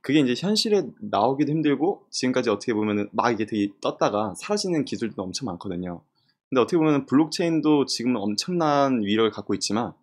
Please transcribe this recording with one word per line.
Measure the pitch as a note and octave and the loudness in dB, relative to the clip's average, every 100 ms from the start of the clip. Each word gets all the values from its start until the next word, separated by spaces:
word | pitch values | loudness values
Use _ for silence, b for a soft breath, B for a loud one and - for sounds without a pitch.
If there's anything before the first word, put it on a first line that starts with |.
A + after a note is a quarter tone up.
그게 | - D3+ | 2 2
이제 | B2+ A#2+ | 2 0
현실에 | F3+ G#3+ A3+ G#3 C3 - | 0 0 2 2 0 -10
나오기도 | G#2 G2+ A#2 C3+ D3+ | -4 2 2 2 0
힘들고, | D#3 D3 C3+ E3 - _ | 2 0 2 0 -2 _
지금까지 | - B2+ B2+ A#2 | -4 0 0 0
어떻게 | G2+ - | 0 0
보면은 | G#2+ G#2+ G#2 G2+ | 0 0 0 -2
막 | A2 A#2 | 0 0
이게 | G#2+ G#2+ | 0 -2
되게 | G#2+ G2+ - | -2 -2 -2
떴다가 | B2 - D3+ G#2 G#2+ - | -6 0 0 0 -4 -8
사라지는 | - G#3 F#3+ E3 | -6 -4 -2 -2
기술도 | C3 G2+ A2 - | -4 -4 -6 -6
엄청 | F#2 F2+ B2 | -8 -6 -8
많거든요. | F2 G#2 F2+ F2+ F2 _ _ _ _ _ | -8 -8 -6 -8 -10 _ _ _ _ _
근데 | C3 | 2
어떻게 | A2+ F3 | 4 4
보면은 | D#3 C#3+ C3+ | 4 2 2
블록체인도 | C3 D#3 - E3+ D#3+ D3+ D3+ C3+ | 2 2 0 0 2 4 4 2
지금은 | - A#2+ A#2+ | -2 -2 -2
엄청난 | G2+ G#2 - F3 D#3 C#3+ C#3 B2+ | -2 -4 -4 0 2 4 2 2
위력을 | G2+ G#2+ A2+ | 0 2 2
갖고 | - - | -2 -6
있지만 | G2+ - G#2 G#2+ - | -4 -2 -2 -4 -10